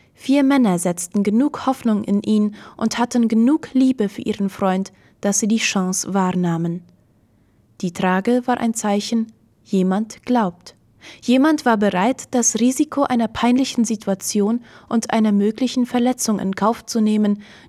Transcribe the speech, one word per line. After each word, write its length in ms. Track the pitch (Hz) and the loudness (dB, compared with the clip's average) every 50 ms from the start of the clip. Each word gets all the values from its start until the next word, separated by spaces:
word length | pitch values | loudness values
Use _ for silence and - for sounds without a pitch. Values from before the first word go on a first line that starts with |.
| _ _ _ | _ _ _
Vier 300 | _ - - 269 285 269 | _ -2 0 2 4 4
Männer 340 | 269 277 269 247 202 180 | 4 4 4 4 2 2
setzten 460 | 170 - 180 175 - - - - 202 196 | 0 0 -2 -4 -4 -8 -4 -2 0 0
genug 420 | 208 208 233 285 294 - - - | 2 2 2 0 0 -2 -4 -4
Hoffnung 380 | 269 262 - - 233 214 202 - | -4 -4 -2 -2 -2 0 0 0
in 180 | - 202 202 | 0 -2 0
ihn 340 | 208 208 214 214 208 208 208 - - - - | 2 2 2 2 2 0 -4 -8 -20 -20 -8
und 220 | - 220 220 - | -4 -4 -4 -2
hatten 320 | 233 240 240 - 247 233 220 | -2 -4 0 0 0 0 2
genug 440 | 226 220 226 262 311 311 - - - | 2 2 4 4 2 0 -2 -2 0
Liebe 360 | 262 262 262 254 - 208 196 | 2 2 2 2 0 -2 -4
für 120 | - - | -4 -6
ihren 280 | - 214 208 - 196 190 | -6 -6 -4 -2 -4 -6
Freund, 420 | - - 202 190 185 185 190 - _ _ _ _ _ _ | -4 -2 0 0 0 0 -4 -6 _ _ _ _ _ _
dass 180 | - 202 196 - | -2 -2 0 0
sie 80 | 226 | 0
die 100 | 202 226 | 0 0
Chance 560 | 220 - - - 196 185 185 185 - - - 190 | 0 0 0 0 0 -2 -2 -2 -4 -6 -2 -2
wahrnahmen. 680 | 196 185 180 180 180 175 170 165 165 170 170 170 180 - - _ _ _ _ _ _ _ _ _ _ _ _ _ _ _ _ _ - | 0 0 0 0 0 0 0 0 0 -2 -4 -4 -6 -10 -16 _ _ _ _ _ _ _ _ _ _ _ _ _ _ _ _ _ -8
Die 120 | - 175 175 | -8 -6 -4
Trage 480 | - 196 185 185 190 190 240 247 247 247 | -2 0 0 0 0 0 0 0 0 0
war 140 | 262 247 - | -2 -2 -2
ein 140 | 240 226 226 | -2 -4 -4
Zeichen, 580 | - - 208 202 208 202 - 233 226 220 - - _ _ _ _ _ _ | -2 -2 -2 -2 -2 -2 -2 -2 -2 -2 -4 -8 _ _ _ _ _ _
jemand 600 | - 202 190 185 185 185 208 220 214 - - - | -2 0 0 2 2 0 -2 -2 -6 -10 -16 -4
glaubt. 520 | - 247 240 208 175 175 _ - - - _ _ _ _ _ - - - - | -2 0 0 0 0 -4 _ -20 -20 -20 _ _ _ _ _ -20 -20 -20 -10
Jemand 440 | - - 247 262 277 320 311 294 - | 0 2 2 4 4 4 2 2 2
war 120 | 247 226 | 0 2
bereit, 480 | 208 208 202 180 180 196 247 262 - - - | 2 2 0 2 2 0 0 -2 -4 -8 -4
das 280 | - 247 220 - - 214 | -2 0 0 0 0 2
Risiko 440 | 233 254 262 - 294 - - 285 277 | 0 0 2 0 -2 -2 0 -2 -2
einer 240 | - 254 233 226 | 0 0 0 -2
peinlichen 580 | 214 - - 233 240 247 254 262 - - 247 226 | -2 -2 0 2 2 4 2 0 0 0 -2 0
Situation 760 | - 220 208 - 196 196 190 - - - 208 196 214 233 240 - - - - - - | 0 -2 -4 -2 -4 -4 -4 -4 -4 0 0 2 2 0 -2 -4 -10 -20 -20 -10 -2
und 220 | 233 233 - - | -2 -2 -2 0
einer 200 | - 226 220 214 | 0 0 2 2
möglichen 540 | 202 202 202 214 214 - 262 240 - 254 240 | 2 2 2 0 0 -2 -4 -2 0 -2 -2
Verletzung 540 | - - 247 240 254 247 - - 226 208 - | -2 0 0 0 0 0 -2 -2 -2 -2 -2
in 160 | - 190 190 | -2 -4 -2
Kauf 300 | - 196 220 233 - - | 0 0 0 0 -2 -6
zu 140 | - - 226 | -6 -2 0
nehmen, 440 | 214 214 214 214 208 202 202 208 - - - - - | 0 2 2 2 2 0 0 -2 -6 -20 -20 -20 -18